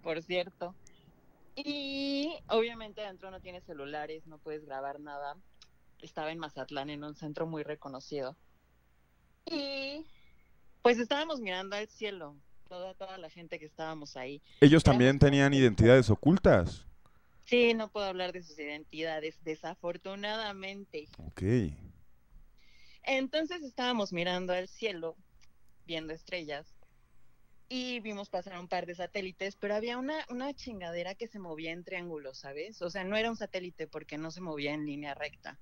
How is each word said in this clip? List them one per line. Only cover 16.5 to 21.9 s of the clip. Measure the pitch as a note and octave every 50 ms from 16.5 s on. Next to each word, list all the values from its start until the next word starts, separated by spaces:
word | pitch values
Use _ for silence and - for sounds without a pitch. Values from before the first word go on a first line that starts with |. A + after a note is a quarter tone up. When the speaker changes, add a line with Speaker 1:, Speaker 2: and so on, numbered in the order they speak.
| C#3 G2 F2 - - - - - - - - - - - - - - - -
Speaker 1:
Sí, | - A#3+ A#3+ A#3+ A#3 A#3
no | A3+ A3 G#3
puedo | - G#3+ G3+
hablar | F#3+ F#3 F#3 F#3 F3+ F3+
de | F#3 F3
sus | D#3+ D3+
identidades, | D#3+ D3 D3 D3 D3+ D#3 - - D#3 D#3+ E3 D#3+ D#3 D3+ D#3+ - - E3
desafortunadamente. | D#3+ D#3 D#3 - E3 F3 _ - F3 F3 F3 - F#3+ G3 G3+ G3+ G#3 G#3+ A3 A3 G#3 G3 G3 F#3+ G3 G3 G3+ G3+ _ - D3+ D3+ - -
Speaker 2:
Ok. | - D#2+ D#2 - - F#2 F#2+ A#2+ B2+ G2+ D2+ C#2+ - - -